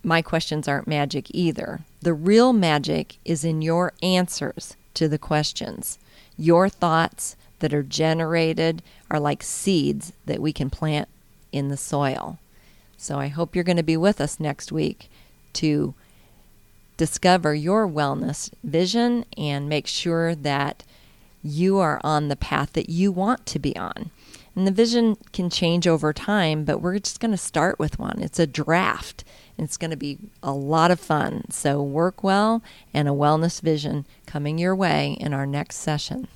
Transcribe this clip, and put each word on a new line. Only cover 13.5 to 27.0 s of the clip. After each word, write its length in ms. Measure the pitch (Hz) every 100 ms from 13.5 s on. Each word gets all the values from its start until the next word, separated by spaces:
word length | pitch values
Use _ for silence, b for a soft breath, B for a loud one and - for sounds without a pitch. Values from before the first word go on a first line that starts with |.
you're 100 | 180
gonna 180 | 175 175
be 140 | 156 160
with 240 | 190 208
us 180 | 151 -
next 320 | 151 143 -
week 400 | 160 156 - - b b b b
to 400 | - 156 147 143 - b b b b b b _ - _ -
discover 580 | 160 - 180 180 156
your 340 | 151 156 208 208
wellness 640 | 151 143 143 160 151 - -
vision 600 | 156 160 185 226 240 240 - -
and 320 | 151 143 143
make 200 | 151 -
sure 460 | - 175 165 165 160
that 480 | 143 139 143 - - b b b b b
you 360 | 151 147 185 196
are 220 | 165 143
on 240 | 151 151 147
the 80 | 143
path 360 | - 143 143
that 140 | 160 -
you 220 | 170 196
want 340 | 180 196 262 -
to 120 | 151
be 180 | 139 -
on. 340 | 90 - 165 B B B B
And 120 | - 190
the 60 |
vision 460 | 196 233 233 226 208 -
can 180 | - 175
change 360 | - 170 170 170
over 260 | 160 151
time, 520 | 151 - 208 160 156
but 140 | 151 -
we're 200 | 175
just 220 | 196